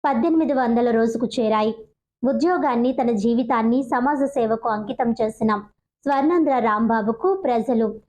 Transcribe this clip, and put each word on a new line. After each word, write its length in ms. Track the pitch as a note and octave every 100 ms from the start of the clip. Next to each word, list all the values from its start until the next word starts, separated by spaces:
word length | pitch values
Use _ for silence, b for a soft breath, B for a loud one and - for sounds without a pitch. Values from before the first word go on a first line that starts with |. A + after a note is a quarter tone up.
| D4
పద్దెనిమిది 460 | A#3+ E4+ D#4+ C#4+
వందల 380 | C4 B3 A#3 A#3+
రోజుకు 360 | A3+ A3+ A3+ A3+
చేరాయి. 480 | - A3 G#3+ A3 A3 - _ _ _ A#3+
ఉద్యోగాన్ని, 640 | A#3 E4 F4 C#4 A#3+ B3
తన 180 | B3+ A#3+
జీవితాన్ని 720 | A3+ A3 A#3 A#3+ A#3+ A3+ B3
సమాజ 400 | C4+ C4 B3+ D4
సేవకు 460 | C#4 C#4 A3 A3 A#3+
అంకితం 460 | G#3+ G#3 A#3+ A#3+ A3+
చేసిన 340 | A3 - A3 G#3 G#3 _ _ _
స్వర్ణాంధ్ర 540 | C#4 C#4 D4 F4 D4 B3+
రాంబాబుకు 840 | A3+ G#3 A3+ A3+ G#3+ A3+ F#4 F#4+
ప్రజలు 560 | E4+ A#3 A3 A3+ A3 G#3+